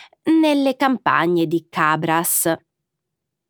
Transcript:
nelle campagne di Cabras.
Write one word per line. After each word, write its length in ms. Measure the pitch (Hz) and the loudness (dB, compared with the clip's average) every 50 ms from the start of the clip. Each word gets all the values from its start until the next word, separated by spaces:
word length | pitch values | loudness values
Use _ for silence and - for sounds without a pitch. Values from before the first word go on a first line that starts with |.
| - - _ _ _ | -20 -20 _ _ _
nelle 520 | - 320 320 311 302 294 285 269 269 262 | 0 2 2 2 2 2 0 0 -2 0
campagne 720 | - 285 269 262 214 - 151 135 139 156 170 180 170 165 156 | 0 0 0 0 0 -2 0 0 0 0 0 0 0 0 0
di 200 | 165 165 165 _ | -2 -4 -4 _
Cabras. 840 | - 180 160 151 156 160 165 160 160 165 170 - - - - 170 165 - _ _ _ _ _ _ _ _ _ _ _ _ _ _ _ _ _ _ | -4 -2 0 0 0 0 0 0 0 0 0 -2 -2 -2 -2 -2 -4 -4 _ _ _ _ _ _ _ _ _ _ _ _ _ _ _ _ _ _